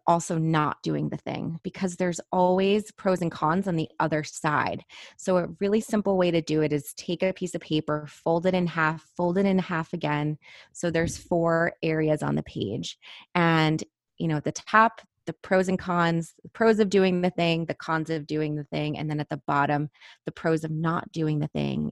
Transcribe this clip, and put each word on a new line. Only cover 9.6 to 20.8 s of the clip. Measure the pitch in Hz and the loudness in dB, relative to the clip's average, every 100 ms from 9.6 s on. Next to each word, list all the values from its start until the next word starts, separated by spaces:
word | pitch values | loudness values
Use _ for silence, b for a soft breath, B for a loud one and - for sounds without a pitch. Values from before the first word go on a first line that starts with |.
| 175 165 165 | 0 -4 -4
again. | 170 151 147 151 151 B B B | -4 -2 0 -2 -6 B B B
So | - 175 | -6 -2
there's | 165 165 - | 0 0 -4
four | - 175 165 165 170 - | -2 0 2 2 0 0
areas | 165 156 156 151 | -2 0 2 2
on | 143 147 | 0 -2
the | |
page. | - - 98 117 170 - B B B | -4 -6 -4 -4 -8 -12 B B B
And, | 180 170 165 156 156 - _ _ _ | 2 4 4 4 0 -4 _ _ _
you | 165 | -2
know, | 151 | -2
at | |
the | 151 | -4
top, | - - 214 226 - - _ - | -8 2 4 4 0 -20 _ -12
the | |
pros | - - 190 185 | -12 0 2 2
and | 190 | 0
cons, | 185 175 170 165 165 _ | 0 2 2 2 -2 _
the | - | -20
pros | - 226 214 | 2 4 4
of | 208 | 4
doing | 196 190 180 | 4 4 4
the | 180 | 0
thing, | 170 170 165 165 | 2 0 0 -2
the | |
cons | 147 - 160 156 | -6 -2 -2 -2
of | 160 147 | -4 -2
doing | 151 156 151 | -2 -2 -4
the | |
thing, | 147 151 151 - | -6 -4 -4 -4
and | 151 | -4
then | 151 | -4
at | 147 | -4
the | 147 - | -6 0
bottom, | 143 143 147 151 b b b - | 2 2 0 -2 b b b -14
the | |
pros | - 165 160 | -4 0 0
of | 160 | -2
not | 156 | -2